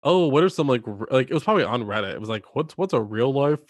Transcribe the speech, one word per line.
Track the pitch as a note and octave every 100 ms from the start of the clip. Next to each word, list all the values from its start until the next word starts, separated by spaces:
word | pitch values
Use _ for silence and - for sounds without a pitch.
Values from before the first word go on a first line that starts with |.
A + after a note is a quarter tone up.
"Oh, | C#3 F#3 E3
what | C#3
are | F#3
some, | - D3
like, | B2 A2
r-," | G2+ A2
like, | C3 C3
it |
was | D#3
probably | - G#3+
on | G2+ B2
Reddit. | G#2 G#2+ G2
It | -
was | G#2+
like, | A2 - -
"What's, | D#3+ -
what's | F#3+
a | C3+
real | G#2 G#2+ B2+
life | C3+ C#3+ D3+ _